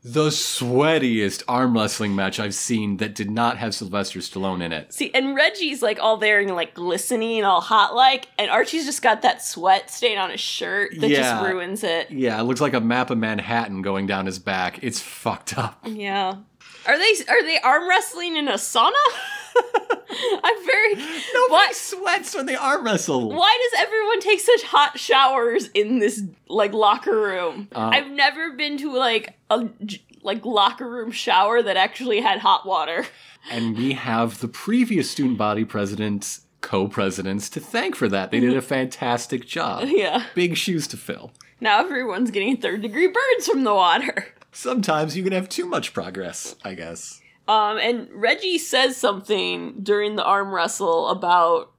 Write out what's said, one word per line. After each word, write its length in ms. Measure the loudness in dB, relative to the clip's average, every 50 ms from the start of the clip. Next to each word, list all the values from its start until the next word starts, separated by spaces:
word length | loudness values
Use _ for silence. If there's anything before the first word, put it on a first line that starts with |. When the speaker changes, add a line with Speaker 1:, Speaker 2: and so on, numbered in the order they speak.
| _
Speaker 1:
The 220 | -4 0 0 2 2
sweatiest 1160 | 0 -2 -4 -4 -4 -4 -2 2 2 4 4 4 4 4 2 2 2 2 2 0 -2 -4 -4 -2
arm 300 | 0 2 2 4 4 2
wrestling 360 | 2 0 -2 -2 -2 -2 0
match 240 | 0 0 0 -2 -2
I've 180 | -6 -6 -4
seen 420 | -6 -4 -2 -2 -2 0 -2 -2 -2
that 180 | -4 -6 -4
did 160 | -6 -6 -4
not 260 | -2 0 0 0 0 -2
have 140 | -4 -6 -6
Sylvester 460 | -6 -8 -6 -4 -4 -4 -4 -6 -10
Stallone 420 | -10 -8 -6 -4 -4 -2 -2 -2
in 120 | -4 -4 -6
it. 200 | -6 -8 _ -8
Speaker 2:
See, 180 | -8 -8 -2 -2
and 200 | -2 -2 0 0
Reggie's, 480 | 2 0 0 0 -2 -6 -6 -4 -2
like, 160 | -2 -2 -2 0
all 160 | 2 0 2 2
there 240 | 4 4 4 4
and, 120 | 2 0 -2
like, 200 | -4 -4 -6 _
glistening, 720 | -8 -4 -4 -4 -4 -2 -2 -2 -2 -2 -2 -2 0 2
all 160 | 4 4 2
hot-like, 680 | 2 4 4 4 4 4 4 4 4 4 4 2 -4 -10 _ -4
and 140 | -2 2
Archie's 340 | 2 2 2 0 -2 -4 -4
just 160 | -4 -6 0
got 200 | 2 2 2 4
that 200 | 2 0 0 0
sweat 480 | -6 -10 -8 -2 4 4 4 4 2 -6
stain 280 | -10 -2 -2 0 0 0
on 120 | -2 -4
his 120 | -4 -6
shirt 500 | -6 -6 -6 -6 -4 -4 -2 -2 -2 -2 -2 0
that 100 | 2 4
Speaker 1:
Yeah. 120 | 4 4 4 2 2 0
Speaker 2:
just 60 | 0 -2
ruins 360 | -2 -4 -4 -6 -6 -4 -2
it. 260 | -2 -2 -2 -2 -4
Speaker 1:
Yeah, 260 | -4 -2 0 0 0 0
it 60 | 0
looks 160 | -2 0 0
like 140 | 0 0 2
a 80 | 0
map 300 | 2 2 2 2 0 0
of 60 | 0 -2
Manhattan 640 | 0 -2 -2 -4 -4 -2 0 0 0 -2 -6 -6
going 240 | -4 -2 -2 -2 -2 -2
down 180 | -2 -2 -2
his 140 | -4 -6 -6
back. 400 | -4 -4 -2 -2 -2 -4 -4 -6
It's 180 | -8 -6 -6 -6
fucked 580 | -10 -12 -16 -6 -4 -4 -4 -4 -8 -10 -6 -6
up. 220 | -6 -8 -8 _ -14
Speaker 2:
Yeah. 500 | -12 -10 -8 -6 -4 -2 -2 -2 -2 -6 -8 -14 _ _ _ -20 -20 -20 -8 0
Are 120 | 0 2 4
they, 160 | 4 2 2 2 2 2
are 140 | 4 4 4
they 180 | 2 0 2
arm 260 | 4 4 4 4 4 4
wrestling 480 | 2 2 2 0 -8 -8 -6 -4 -2
in 140 | -2 -2 0
a 60 | -2
sauna? 360 | -2 -4 -2 2 4 4 4 4 2 0 0 -2 -8 -10 -10 -10 -12 -14 0 0
<laughs> 80 | 0 0 2 -2 -4 -2 -2 -6 -6 -6 -12 -10 -4 -2 -2 -2 2 2
I'm 220 | 0 0 0 0
very, 280 | 0 2 4 4 2 2
Speaker 1:
Nobody 540 | 0 -4 -10 -8 -10 -8 -2 2 2 4 6
Speaker 2:
what? 260 | 6 6 6 6 2
Speaker 1:
sweats 600 | -4 -8 -8 -8 -4 -2 0 0 0 -2 -6 -6
when 100 | -6 -4
they 100 | -4 -4
arm 300 | -2 0 0 0 0 0
wrestle. 440 | 0 -2 -2 0 0 0 0 0 -2
Speaker 2:
Why 380 | 0 2 4 4 4 4 2 0
does 100 | 2 0
everyone 380 | 0 2 0 0 2 2 0 0
take 200 | 2 2 2 2
such 240 | 6 4 4 4 4
hot 360 | 2 4 4 4 4 2 -6
showers 720 | -2 2 4 6 6 6 4 4 2 2 2 0 -2 0 0
in 260 | 0 2 2 2 2
this, 220 | 2 2 0 -2 -8 -10 -12 _ _ _
like, 260 | 0 2 2 2 2
locker 420 | 4 4 4 4 4 2 0 2 2
room? 480 | 2 0 0 -2 -2 -2 -4 -6 -12 -10 -6
Speaker 1:
Uh, 160 | -2 0 2 2
Speaker 2:
I've 160 | 2 2 0
never 400 | 0 2 2 2 2 0 -6 -6
been 260 | -4 -6 -6 -4 -4 -6
to, 140 | -6 -4 -2
like, 400 | 0 2 2 2 0 -2 -4 -20 _ _ _
a 200 | 0 0 0 -4 -8 _ -12
j-, 160 | -12 -12 -14 _ _ _ _
like, 240 | _ -6 -6 -4 -4
locker 420 | -2 2 4 2 2 2 -2 -10 -10
room 220 | -8 -8 -8 -8
shower 500 | -8 -6 -2 2 4 4 4 4 4 2 2
that 140 | 2 2 2
actually 440 | 2 0 0 -6 -4 0 0 2
had 180 | 2 0 0 2
hot 260 | 4 4 2 4 2 0
water. 380 | 0 0 0 -2 -4 -4 -6 -6 -12 -20 -20 -20 -20 _ _ -8
Speaker 1:
And 260 | -6 -4 -2 -2 -2 0
we 160 | -2 -2 -2
have 460 | -2 -2 -2 0 2 2 0 -2 -6
the 80 | -8 -8
previous 600 | -8 -8 -4 0 2 2 2 2 2 0 0 -2
student 280 | -2 -2 0 0 0 0
body 280 | 0 0 2 0 -2
president, 760 | -2 -2 -2 -2 -2 -2 -4 -2 -2 -2 -4 -4 -8 -12 -12 _ _ _ _
co-presidents 880 | -10 -2 0 0 0 0 0 0 -2 -2 -2 -4 -4 -4 -4 -4 -6 -6
to 80 | -10 -10
thank 360 | -12 -4 -4 -4 -2 -2 -2
for 120 | 0 0 0
that. 200 | 0 0 -2 0
They 80 | 2 2
did 120 | 4 4 2
a 40 | 2
Speaker 2:
Mm-hmm. 100 | 0 0
Speaker 1:
fantastic 800 | -2 -2 -2 -4 -4 -4 -2 0 0 -2 -2 -4 -6 -6 -6 -6
job. 380 | -6 -4 -4 -4 -4 -4 -2 2
Speaker 2:
Yeah. 380 | 2 2 2 2 0 -2 -4 -2 -2
Speaker 1:
Big 220 | 0 0 0 0 -2
shoes 300 | -2 -2 -2 -2 -4 -6
to 80 | -10 -12
fill. 340 | -10 -10 -10 -10 -10 -20 _ _ -20 _ _ _
Speaker 2:
Now 200 | 0 2 2 2
everyone's 500 | 2 0 -2 -4 -4 -4 -2 -2 -2 -2
getting 260 | 0 -2 0 0 -2 0
third-degree 500 | -2 -4 -4 -2 -6 -6 0 0 0 2
burns 400 | 2 0 2 2 0 0 0 0
from 160 | 0 2 2
the 100 | 2 4
water. 540 | 4 4 4 4 2 0 -2 -6 -6 -8 -10 _ _ -20 _
Speaker 1:
Sometimes 680 | _ -10 -6 -4 -2 -2 0 0 2 0 0 -2 -4 -4
you 60 | -2
can 100 | -2 -2
have 160 | -2 -4 -4
too 160 | -6 -6 -6
much 280 | -2 -4 -4 -4 -4 -8
progress, 600 | -8 -8 -8 -8 -8 -8 -8 -8 -10 -12 -12 -16 _ _
I 120 | -14 -12
guess. 440 | -10 -12 -12 -12 -12 -14 -18 -18 -20 _ _ _ _ _
Speaker 2:
Um, 320 | 2 2 2 2 2 0 0
and 300 | 0 0 -2 -2 -4 -10 -8
Reggie 440 | -2 2 2 2 2 0 0 0 0
says 380 | -2 0 2 2 2 2 0
something 840 | 0 0 0 0 0 -2 -2 -2 0 0 -2 -4 -6 -8 -10 -10 -10 -2
during 320 | 0 0 2 2 -2 -2
the 80 | -2 2
arm 300 | 2 2 2 0 -2 -2
wrestle 560 | -2 -2 -2 -2 -2 0 2 2 2 2 0
about 640 | -2 -2 2 2 4 4 6 4 4 2 0 -6 _